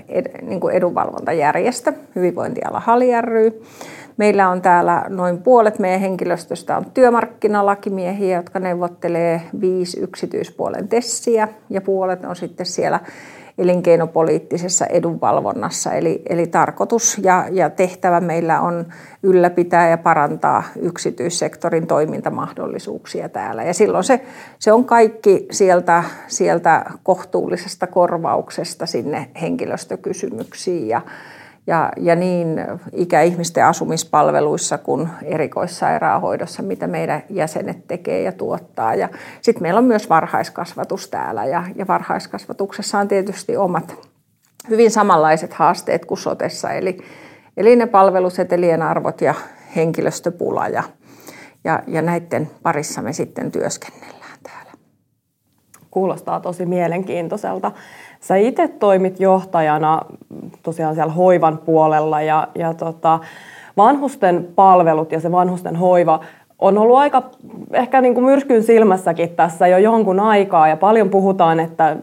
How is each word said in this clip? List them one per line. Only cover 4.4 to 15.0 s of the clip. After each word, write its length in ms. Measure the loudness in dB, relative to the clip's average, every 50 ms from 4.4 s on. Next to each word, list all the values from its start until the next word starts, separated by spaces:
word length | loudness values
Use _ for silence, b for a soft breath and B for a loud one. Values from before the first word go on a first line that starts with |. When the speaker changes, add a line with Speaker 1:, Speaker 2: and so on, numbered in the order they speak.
| 4 2
Speaker 1:
on 140 | 2 2 4
täällä 420 | 4 4 6 4 4 2 0 -2 -4
noin 300 | -6 -4 -2 -2 -2 0
puolet 400 | 2 4 6 6 6 4 2 0
meidän 220 | 0 0 0 0
henkilöstöstä 760 | 0 -2 -4 -4 -2 -2 -2 -4 -4 -8 -10 -10 -6 -4 -4
on 80 | -4 -4 -4 2
työmarkkinalakimiehiä, 1400 | 4 4 6 4 2 0 -2 -6 -4 -2 0 2 2 2 2 0 0 -4 -6 -6 -4 -4 -6 -4 -4 -2 -2 -2
jotka 220 | -2 -4 -6 -8 -6
neuvottelee 840 | -4 -4 -2 -2 -4 -6 -6 -6 -6 -4 -2 0 0 0 0 -2 -4 -8 -8 -4
viisi 400 | -2 0 0 0 -2 -4 -4 -6
yksityispuolen 880 | -8 -8 -8 -8 -8 -6 -6 -6 -6 -8 -8 -6 -6 -6 -4 -6 -6 -2
tessiä 600 | -2 -2 -2 -2 -8 -6 -2 0 0 0 0 -2 -4 -12 _ _
ja 100 | -8 -6
puolet 440 | -2 -2 -2 0 0 -2 -4 -4 -6
on 120 | -10 -10
sitten 300 | -10 -10 -12 -10 -10 -10
siellä 340 | -8 -4 -2 -2 0 -2 -2 B B B B B B B B B B B -2
elinkeinopoliittisessa 1300 | 0 2 2 2 4 4 4 4 2 0 0 0 2 2 0 -2 -2 -4 -6 -6 -4 -4 -2 -2 -2
edunvalvonnassa. 1040 | 0 0 0